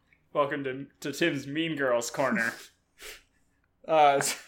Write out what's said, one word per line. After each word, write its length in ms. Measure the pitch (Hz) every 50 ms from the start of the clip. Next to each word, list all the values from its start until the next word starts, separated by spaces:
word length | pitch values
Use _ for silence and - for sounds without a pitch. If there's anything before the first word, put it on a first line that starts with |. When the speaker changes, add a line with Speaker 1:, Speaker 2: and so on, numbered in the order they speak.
| _ _ _ _ _ _ -
Speaker 1:
Welcome 300 | 151 143 135 151 143 139
to, 240 | 131 127 135 139 - _ -
to 100 | - 147 139
Tim's 320 | - 170 165 143 135 127
Mean 300 | 139 143 160 165 165 156
Girls 340 | 139 139 127 120 117 117 -
Corner. 440 | - 151 135 127 117 117 113 117 -
Speaker 2:
<laughs> 60 | - - - _ _ _ _ _ - - - - - _ _ _ _ _ _ _ _ _ _ _ _ -
Uh, 280 | - 160 156 147 143 139
s- 240 | 139 139 - - - -